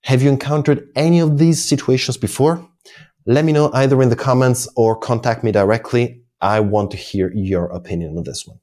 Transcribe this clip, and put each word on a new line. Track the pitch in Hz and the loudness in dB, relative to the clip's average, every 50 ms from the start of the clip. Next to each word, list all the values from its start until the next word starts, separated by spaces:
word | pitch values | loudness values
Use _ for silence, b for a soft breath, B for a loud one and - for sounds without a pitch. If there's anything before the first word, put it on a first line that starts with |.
| - | -4
Have | - 131 123 | 0 0 2
you | 135 143 | 4 2
encountered | 135 135 - 143 151 151 143 156 143 - - - - | 2 0 -2 -4 -4 -2 0 0 0 0 -2 -8 -4
any | 135 156 165 175 170 | 0 2 2 4 4
of | 165 156 147 | 4 2 2
these | 143 165 165 156 135 - | 4 4 4 2 0 0
situations | - 143 139 - 127 131 127 - - 120 | -2 -2 -2 0 0 0 0 0 -4 -6
before? | - 113 101 - - 139 160 170 170 - _ _ _ B B B B B B B _ - | -4 -6 -6 -2 0 0 0 0 -2 -8 _ _ _ B B B B B B B _ -2
Let | - 123 147 160 | 0 2 2 2
me | 160 | 2
know | 151 147 151 - - | 2 2 2 2 2
either | 131 139 131 135 131 | 0 2 2 4 4
in | 131 120 | 4 2
the | 120 | 2
comments | - - 131 123 127 131 127 120 120 - - - | 0 0 0 2 2 2 2 2 0 -4 -6 0
or | 120 113 113 110 | 2 2 2 2
contact | - - - 117 113 - 120 113 117 120 | -2 -2 -4 -4 -2 -2 -4 -4 -2 -2
me | 110 | 0
directly. | 107 104 98 101 113 117 - - 123 120 120 120 - - _ _ _ - | 2 2 2 2 0 -2 -2 -2 0 0 0 -2 -6 -16 _ _ _ -4
I | - 98 107 107 | -2 0 0 0
want | 107 98 104 104 101 92 | 0 0 0 -2 -2 -2
to | - | -8
hear | 85 - - - 98 95 90 95 | -12 -12 -8 -4 -4 -4 -2 -4
your | 107 95 95 95 87 85 | -6 -4 -2 -2 -2 -4
opinion | - 87 90 87 - 90 85 85 76 80 | -4 -8 -12 -10 -8 -8 -8 -8 -8 -8
on | 85 85 | -10 -10
this | - - - - | -10 -12 -14 -16
one. | - - - | -16 -20 -20